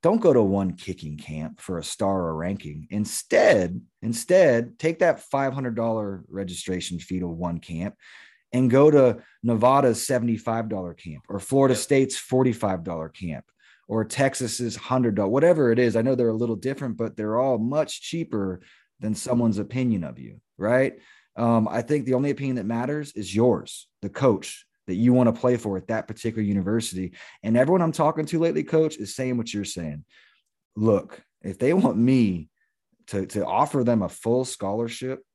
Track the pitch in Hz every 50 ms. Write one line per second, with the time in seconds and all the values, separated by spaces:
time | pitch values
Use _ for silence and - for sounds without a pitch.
0 | - 165 208 226 226 175 139 123 110 98 98 98 98 92 85 - - 98 90 -
1 | - 76 76 76 - - 76 76 78 78 76 _ - - 92 85 - - - -
2 | 107 98 98 92 90 82 80 78 82 90 98 - - 76 73 76 76 - 90 104
3 | 104 101 - - - _ - - - - 165 107 90 87 90 - - _ _ _
4 | - 113 117 117 - - 180 185 185 151 120 117 117 120 - _ - 160 165 165
5 | 175 170 156 - - - - 139 139 135 127 139 131 123 113 113 113 113 113 113
6 | 107 101 98 90 - _ - 95 98 90 90 85 - - 92 90 87 - 90 82
7 | - - 92 92 90 87 82 82 87 87 85 82 - - 85 82 90 104 - _
8 | _ - - - - - _ _ _ _ - 127 131 123 120 135 143 151 147 143
9 | 135 123 110 117 - _ _ _ - 117 117 107 113 127 131 139 135 127 113 117
10 | - - 135 123 113 120 113 110 - 120 113 113 113 110 107 95 92 85 80 _
11 | - 85 76 69 _ _ 101 98 90 - 131 139 135 131 131 131 - - 143 135
12 | 135 131 - - - - 131 127 131 127 113 117 - 101 95 90 82 92 85 82
13 | 80 80 _ - 95 85 73 64 - _ _ _ _ _ _ _ _ _ 107 113
14 | 110 113 - - 139 135 131 - 131 113 - - 123 117 113 - - - 127 131
15 | 123 117 104 98 101 98 113 139 151 170 180 156 139 120 113 120 123 120 101 113
16 | 110 131 131 123 120 113 110 110 120 117 113 98 - 131 139 135 139 123 110 113
17 | 117 107 - - 107 107 110 117 131 135 127 110 110 120 139 151 151 - - -
18 | - - - 165 165 - - 110 98 95 90 90 _ _ _ _ _ _ _ _
19 | - 110 107 - - 127 123 117 120 113 104 101 101 101 117 131 127 123 110 95
20 | 82 71 60 58 65 53 - - _ _ _ - 92 107 120 127 135 - - -
21 | _ _ _ _ _ _ _ - 117 117 117 113 110 - - 117 117 - 151 147
22 | 123 127 127 123 139 143 135 135 139 135 131 123 95 104 117 117 120 131 147 151
23 | 147 143 - 107 101 90 92 107 117 127 107 78 - - - - - _ _ _
24 | - 98 - - 139 131 107 - - - - - _ _ _ _ _ - 92 92
25 | 117 123 123 127 127 117 113 117 - 123 123 110 - 107 98 92 - - 113 110
26 | - - 107 - - 117 110 113 107 101 101 98 92 95 107 117 113 - 95 92
27 | 92 90 - - - - - _ - 107 113 120 131 143 180 190 170 165 151 -
28 | 156 151 156 156 156 151 - 160 165 170 - 156 151 - - 160 160 156 156 -
29 | 104 - - - 131 127 127 120 113 - - 101 101 - - 90 85 78 73 76
30 | 78 _ _ _ _ _ _ _ _ _ _ _ _ _ _ 104 107 113 104 95
31 | - - - - _ _ _ _ - 98 92 - 120 135 165 190 190 - - 101
32 | 117 127 135 131 117 101 90 85 76 _ _ _ _ _ _ _ _ _ _ _
33 | _ - - 101 95 - - 107 - - 90 107 147 151 - 139 123 120 120 113
34 | 95 87 - - - 113 120 127 131 123 - - - 95 101 113 117 117 117 -
35 | 127 127 131 131 _ _